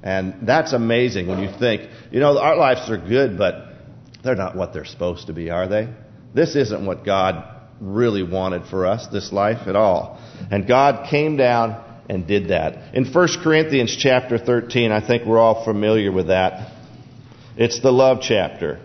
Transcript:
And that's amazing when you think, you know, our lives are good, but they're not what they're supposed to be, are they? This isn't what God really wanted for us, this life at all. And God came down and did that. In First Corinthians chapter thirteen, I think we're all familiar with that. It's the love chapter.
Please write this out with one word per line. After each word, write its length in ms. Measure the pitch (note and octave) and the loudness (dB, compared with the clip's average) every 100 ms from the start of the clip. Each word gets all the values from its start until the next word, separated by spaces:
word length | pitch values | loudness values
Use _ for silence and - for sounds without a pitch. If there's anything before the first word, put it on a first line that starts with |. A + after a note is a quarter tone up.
And 300 | G2 F#2+ F#2+ - | -2 -2 -4 -6
that's 300 | A2+ D3+ D3+ | 0 0 2
amazing 560 | B2 A#2 A#2 B2 G2 F2+ | -2 0 2 0 -2 -4
when 120 | F#2 | -4
you 80 | G2 | -6
think, 340 | - A#2+ G#2 - - - | -2 -2 -2 -6 -20 -6
you 100 | A#2 | 0
know, 180 | D3 C#3+ | 2 2
our 180 | C#3 D3+ | 2 2
lives 320 | C#3+ B2 - | 2 2 -2
are 60 | G#2+ | -8
good, 420 | E2+ B2 C3 F2+ | -2 0 0 0
but 280 | F#2+ - - - - - - - | -2 -2 -14 -20 -20 -20 -20 -10
they're 140 | B2+ A2+ | -4 -4
not 200 | F#2 F2+ | -4 -6
what 160 | F2+ | -6
they're 120 | D#2+ | -8
supposed 420 | D2 - F2 E2+ - | -14 -6 -6 -6 -10
to 60 | |
be, 180 | E2 E2 | -10 -6
are 160 | E2+ F#2 | -4 -2
they? 220 | G#2 A#2 A#2+ - - - | -2 -4 -12 -20 -20 -6
This 200 | - D#3+ D3+ | 0 0 0
isn't 300 | B2 G#2 G2 | -2 -2 -6
what 180 | F2+ | -6
God 400 | G2+ G2 F#2 F#2 - - - - | -2 0 0 -2 -10 -20 -20 -16
really 420 | G2 G#2 A#2+ G2+ | -6 0 0 0
wanted 440 | F2+ F#2 F#2 F2+ E2+ | -2 -2 -2 -4 -6
for 200 | F#2+ F#2 | -2 0
us, 220 | A2+ - | -2 -4
this 240 | G2+ - | -8 -6
life 340 | G2 G#2 A#2+ G2 | -2 0 -2 -2
at 100 | F#2+ | 2
all. 420 | G#2+ E2+ - - - - - | 2 2 -2 -14 -20 -16 -4
And 160 | G2+ G2 | -4 2
God 420 | B2 C#3+ B2 - | 4 4 2 -2
came 280 | D3 D3+ D3 | -2 0 2
down 400 | B2 A#2 A2+ G#2 - - - | 2 2 0 -4 -16 -20 -8
and 180 | G2 E2+ | -8 0
did 220 | G2+ F2+ | -2 0
that. 460 | F2 D#2+ - - | -2 -2 -6 -6
In 100 | - | -4
First 360 | B2+ E3+ F3 - | 0 2 2 0
Corinthians 540 | D#3+ D#3 D#3 C#3 A#2 - | 2 2 2 0 0 0
chapter 420 | C3+ B2+ B2+ A#2+ | 2 2 2 -2
thirteen, 540 | - A#2+ A#2 B2 A#2 | 0 0 0 0 2
I 80 | G#2+ G#2 | 0 2
think 180 | A#2+ | 0
we're 140 | A#2 A2+ | 4 6
all 260 | A2+ A2 | 6 4
familiar 460 | A2+ G#2 G#2+ A2 G2+ | -2 0 2 2 2
with 180 | F#2 F2 | 0 2
that. 400 | F#2 F#2 - - - - - - - - - - - | 2 2 -2 -16 -18 -20 -20 -20 -20 -20 -20 -20 -2
It's 240 | A#2 - | 0 2
the 120 | C3+ | 2
love 280 | B2+ C3 B2+ | 6 4 2
chapter. 560 | - A2 E2+ - D#2+ C2 | 0 0 0 -4 -8 -8